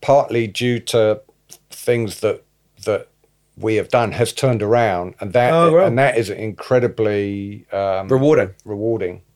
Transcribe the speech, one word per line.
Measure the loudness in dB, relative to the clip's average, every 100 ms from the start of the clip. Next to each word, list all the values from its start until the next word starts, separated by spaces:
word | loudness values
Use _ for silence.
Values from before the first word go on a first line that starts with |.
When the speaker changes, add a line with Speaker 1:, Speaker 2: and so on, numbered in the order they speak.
Speaker 1:
partly | 2 2 4 -2 -2
due | -2 -2 -2
to | 0 2 2 2 -6 _ _ -20 _
things | -8 -2 0 -2 -4
that, | -4 -4 _ _ _ _
that | -4 -4 -6 _ _ _ _ -6
we | -2 -2
have | 0
done, | 0 0
has | -2 -4
turned | 0 0 0
around, | 2 2 2 0 -6 -10
and | -2
that, | 2 2
Speaker 2:
Oh, | 4 4
wow. | 4 4
Speaker 1:
and | 2
that | 2 0
is | -4
incredibly, | -6 -8 -10 0 0 2 -2 -2 0 -4 -6 -10 -12 -10
um, | -4 -2 -4 0
Speaker 2:
Rewarding. | 2 4 2 0 -6
Speaker 1:
rewarding. | -12 -6 -4 -4 -6 -8 _